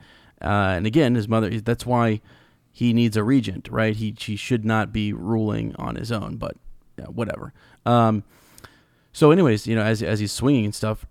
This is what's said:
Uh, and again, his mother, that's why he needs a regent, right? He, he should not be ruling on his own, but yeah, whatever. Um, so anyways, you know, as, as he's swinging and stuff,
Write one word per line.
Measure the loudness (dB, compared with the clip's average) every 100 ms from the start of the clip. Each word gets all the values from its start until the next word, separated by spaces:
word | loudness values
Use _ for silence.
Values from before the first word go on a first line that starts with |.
| -20 -20 _ _
Uh, | -2 0 0 0
and | 0
again, | 2 4 2
his | 2
mother, | 0 0 -2
that's | -4 -4 0
why | 2 2 0 -6 -20 _ _ _
he | -2 0
needs | 2 2 2
a |
regent, | 2 2 0 -8 -6
right? | -2 -2 -2
He, | -6 -8
he | -8 -8
should | -2 -2 0
not | 0 0
be | -2 -4
ruling | -4 -2 -2 0 -2 -4 -6
on | -8 -8
his | -6
own, | -6 -6 -8
but | -10 -12 -18 -20 _ -18
yeah, | -12
whatever. | -8 -8 -8 -12 -18 _ _ 2
Um, | 4 4 2 -4 _ _ -20 -20 _ _ _ _
so | 4 6
anyways, | 8 6 2 0
you | 0
know, |
as, | 0 0
as | 0 -2
he's | -2
swinging | 0 2 2 0
and | -2
stuff, | -4 -4 -10